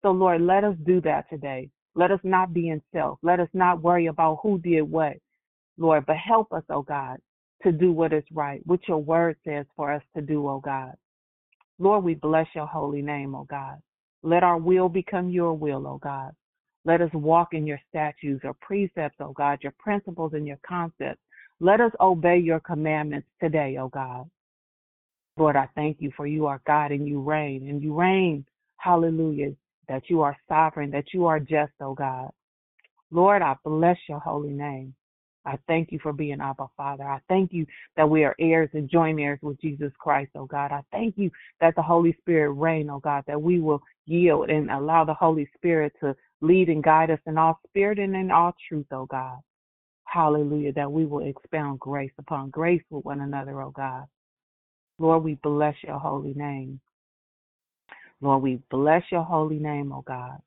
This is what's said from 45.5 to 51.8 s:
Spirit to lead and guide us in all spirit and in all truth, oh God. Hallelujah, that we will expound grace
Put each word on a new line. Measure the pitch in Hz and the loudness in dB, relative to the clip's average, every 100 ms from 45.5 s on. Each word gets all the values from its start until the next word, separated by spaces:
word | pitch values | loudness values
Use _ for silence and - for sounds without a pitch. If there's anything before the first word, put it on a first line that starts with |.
| _ | _
Spirit | 175 165 147 _ | 0 2 0 _
to | 147 135 _ _ | -6 -6 _ _
lead | 160 185 170 | 4 6 6
and | 156 | 4
guide | 151 156 160 | 6 6 4
us | 156 - | 0 -2
in | 156 | 2
all | 160 165 _ | 2 2 _
spirit | 196 202 208 | 0 0 0
and | 196 190 | -2 -2
in | 190 | 2
all | 165 175 - - | 4 2 -2 -8
truth, | 151 143 | -8 -6
oh | 131 131 | -10 -8
God. | 131 131 131 _ _ _ _ _ _ | -8 -8 -12 _ _ _ _ _ _
Hallelujah, | - 175 156 151 147 151 147 | -6 0 2 2 0 -2 -2
that | 139 143 | -2 -2
we | 151 160 | 0 -2
will | 147 143 | -2 -6
expound | 135 _ 156 143 | -10 _ -6 -4
grace | 135 | -6